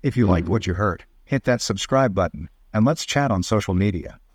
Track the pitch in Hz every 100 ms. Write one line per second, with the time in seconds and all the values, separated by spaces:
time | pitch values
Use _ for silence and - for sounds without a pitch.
0 | 143 123 104 90 - 113 - 92 104 82
1 | - _ _ 135 - 120 - 98 - 135
2 | 131 95 85 - 80 _ _ 110 117 160
3 | - 143 139 98 87 107 - 92 101 92
4 | 71 - _